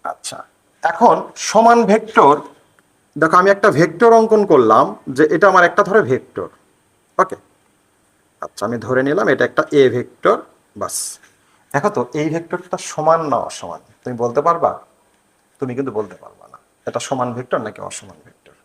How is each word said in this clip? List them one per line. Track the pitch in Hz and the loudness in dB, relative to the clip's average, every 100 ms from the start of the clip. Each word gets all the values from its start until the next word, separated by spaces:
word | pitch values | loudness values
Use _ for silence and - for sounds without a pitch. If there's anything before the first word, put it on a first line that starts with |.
| - | -12
আচ্ছা, | - - - - _ _ _ 156 | -14 -14 -16 -20 _ _ _ -6
এখন | - 233 156 - - - | 2 2 2 -4 -12 0
সমান | 208 233 233 208 | 4 4 4 4
ভেক্টর, | 214 220 - 143 147 - _ _ _ _ _ _ 147 | 0 2 2 4 2 -4 _ _ _ _ _ _ -4
দেখো | 160 180 | 2 4
আমি | 190 | 4
একটা | 196 220 139 | 2 2 2
ভেক্টর | 160 - 233 226 | 0 2 4 4
অঙ্কন | 220 220 196 | 4 2 4
করলাম | 147 110 110 170 202 - 131 | 4 6 4 2 -4 -10 0
যে | 156 | 2
এটা | 165 196 | 4 4
আমার | 185 175 | 4 2
একটা | - 196 | 0 0
ধরো | 214 131 | 0 0
ভেক্টর। | 123 - - 82 _ _ _ _ _ _ - | -4 -4 -12 -12 _ _ _ _ _ _ -4
ওকে, | - - _ _ _ _ _ _ _ _ _ _ | -4 -6 _ _ _ _ _ _ _ _ _ _
আচ্ছা, | - - 104 | -16 -10 -8
আমি | 120 107 | -8 -4
ধরে | 127 135 | -2 0
নিলাম | 165 214 | 0 0
এটা | 123 123 | 0 0
একটা | - - 147 | -2 0 2
এ | 127 123 | 2 0
ভেক্টর। | - _ 175 233 - _ _ 104 | -8 _ -2 -2 -6 _ _ -12
বাস, | 95 - - - _ _ _ _ _ | -10 -8 -12 -16 _ _ _ _ _
দেখো | 143 208 175 | -4 -2 -4
তো | 120 147 | -6 -6
এই | 156 | -6
ভেক্টরটা | 165 165 180 - 185 - | -6 -8 -12 -10 -12 -10
সমান | - 151 165 151 | -4 0 0 0
না | 117 - | -4 -6
অসমান, | - 90 80 _ _ | -12 -14 -16 _ _
তুমি | 127 120 | -14 -6
বলতে | 120 123 151 | -4 -2 -2
পারবা? | 165 127 - _ _ _ _ _ _ _ _ | 0 -2 -4 _ _ _ _ _ _ _ _
তুমি | 127 123 | -8 -6
কিন্তু | 135 107 | -6 -6
বলতে | 101 92 | -8 -14
পারবা | - _ - | -20 _ -20
না | - _ _ - | -20 _ _ -10
এটা | 117 - | -8 -6
সমান | 131 123 120 | -6 -6 -8
ভেক্টর | 123 160 107 | -6 -6 -6
নাকি | - 95 | -12 -16
অসমান | - 101 78 _ | -16 -20 -20 _
ভেক্টর। | _ _ 69 | _ _ _